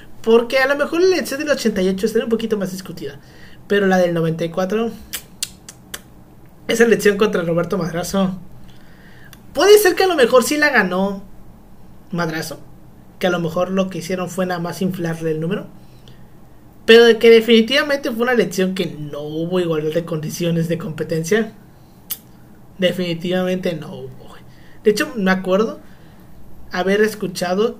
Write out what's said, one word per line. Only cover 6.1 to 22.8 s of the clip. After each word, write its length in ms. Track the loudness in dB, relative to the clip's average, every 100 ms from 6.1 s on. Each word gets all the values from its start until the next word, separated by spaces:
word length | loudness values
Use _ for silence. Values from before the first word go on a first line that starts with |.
| -20 -20 -20 -20 -12 -2
esa 160 | 2
elección 340 | 4 4 2 2
contra 260 | 0 0
Roberto 360 | -2 -2 -2 -4
Madrazo, 580 | -4 -4 -4 -2 -2 -4 -12 -18 -20 -20 -20 -20 -20 -20 -20 -20 -8
puede 260 | 2 8 8
ser 160 | 6
que 80 | 2
a 60 | 2
lo 80 | 4
mejor 260 | 4 4
sí 140 | 4 2
la 140 | 2
ganó 520 | 2 2 0 -2 -4 -12 -18 -20 -20 -20 -20 -20 -20 -8
Madrazo, 480 | -4 -4 -4 -8 -12 -18 -20 -20 -20 -20 -4
que 80 | -2
a 40 |
lo 80 | -2
mejor 320 | -2 -2 -2
lo 200 | 0 -2
que 80 | -4
hicieron 320 | -6 -6 -6
fue 160 | -4 -4
nada 140 | -4
más 200 | -6 -4
inflarle 500 | -4 -4 -6 -4 -4
el 80 | -4
número, 260 | -4 -4 -8 -18 -20 -20 -20 -20 -20 -20 -20 -20 -20 -2 6
pero 180 | 8
de 140 | 8 6
que 100 | 8
definitivamente 840 | 8 8 4 4 2 0 -2 -2
fue 120 | -2
una 100 | 0
elección 420 | 0 0 0 -2
que 120 | -2 -6
no 340 | -8 -10 -10
hubo 400 | -8 -6 -2 -2
igualdad 320 | 0 -2 -2
de 140 | -4 -4
condiciones 640 | -6 -6 -4 -2 -2 -2
de 100 | -4
competencia, 720 | -6 -8 -4 -4 0 0 -2 -10 -20 -20 -20 -18 -14 -14 -16 -20 -20 -20 -18
definitivamente 960 | -2